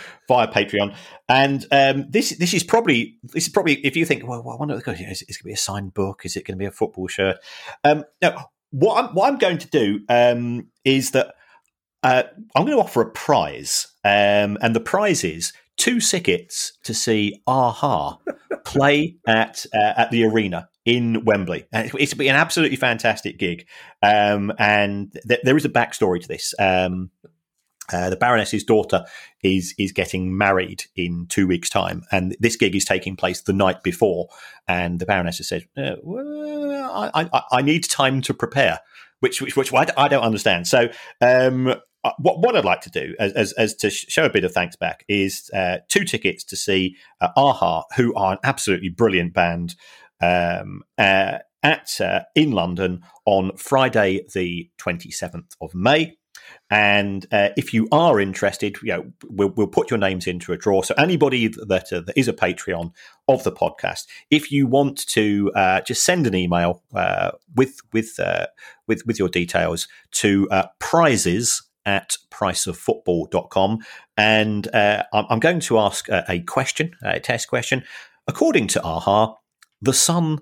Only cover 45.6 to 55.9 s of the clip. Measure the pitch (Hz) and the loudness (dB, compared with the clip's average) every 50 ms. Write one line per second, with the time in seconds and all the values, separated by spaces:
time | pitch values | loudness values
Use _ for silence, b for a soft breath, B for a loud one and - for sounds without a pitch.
45.6 | 92 90 90 90 - - - - - - - 110 - - - - - - - - | -2 -2 -2 -4 -6 -2 -2 -2 -2 -2 -4 -2 -2 -2 -4 -4 -8 -14 -12 -8
46.6 | - - 196 190 92 92 92 B B B B _ 92 87 - 131 139 143 123 - | -4 0 0 0 0 -2 -4 B B B B _ -4 0 2 2 2 4 2 2
47.6 | 95 85 82 82 - - - - 123 117 113 107 98 95 95 - - 131 135 - | 0 0 0 -2 -4 -4 -2 0 0 0 0 0 -2 -2 -2 -2 -2 -4 -4 -2
48.6 | - 104 95 87 92 92 85 - 117 110 95 87 85 87 85 95 87 85 85 85 | -2 -2 -2 -2 -2 -6 -2 0 2 2 2 2 0 0 0 0 0 2 0 -2
49.6 | 85 85 - B B B B B B B B _ 85 87 90 90 87 85 85 90 | -6 -8 -10 B B B B B B B B _ 0 2 2 2 2 0 -2 -4
50.6 | - - - - - _ _ - 107 98 95 95 98 95 - - - _ _ _ | -8 -10 -14 -16 -18 _ _ 2 4 4 4 4 2 0 -2 -6 -10 _ _ _
51.6 | - 143 156 - - - - - 104 90 92 92 - - _ - 156 151 120 95 | 0 0 0 0 -4 -8 -6 -4 -2 -2 -2 -2 -4 -2 _ 2 2 2 2 0
52.6 | 85 90 87 87 95 90 90 87 b b b b _ 110 101 98 92 95 - - | -2 -2 -2 -2 -2 -2 -2 -6 b b b b _ 2 2 2 2 0 -4 -8
53.6 | - - 139 131 131 127 113 113 104 98 95 98 - - - 98 92 87 87 85 | -4 -2 0 2 2 2 2 2 2 2 0 -2 -4 -6 -6 -4 -4 -4 -4 -6
54.6 | 85 - _ - - 92 87 85 - - - - 95 87 85 85 - _ - - | -10 -12 _ -10 -8 -6 -6 -6 -8 -12 -10 -10 -10 -10 -10 -12 -16 _ -16 -16
55.6 | 85 80 - 90 92 120 | -16 -12 -8 -2 2 2